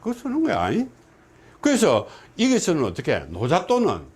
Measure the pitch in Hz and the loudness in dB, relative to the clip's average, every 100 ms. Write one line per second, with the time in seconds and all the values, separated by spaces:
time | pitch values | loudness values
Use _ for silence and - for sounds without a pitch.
0 | 220 240 277 285 320 170 90 151 262 - | -8 -8 -6 -2 -2 0 0 -2 -4 -8
1 | _ _ _ _ - - 294 262 190 113 | _ _ _ _ -20 -4 0 2 4 2
2 | - - - - 247 247 - 160 113 87 | 0 -14 -20 -2 2 2 2 0 0 -2
3 | 143 104 71 87 120 170 185 247 214 92 | -2 -2 -4 -6 0 0 2 0 2 -2
4 | 71 | -8